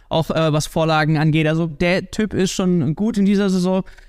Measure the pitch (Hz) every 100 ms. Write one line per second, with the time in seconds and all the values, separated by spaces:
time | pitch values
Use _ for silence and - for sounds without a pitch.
0 | - 160 156 - 160 151 - 170 160 156
1 | 151 156 156 156 156 160 170 143 175 180
2 | 190 - 214 - 185 - 185 180 160 151
3 | 208 202 196 196 202 185 180 185 185 -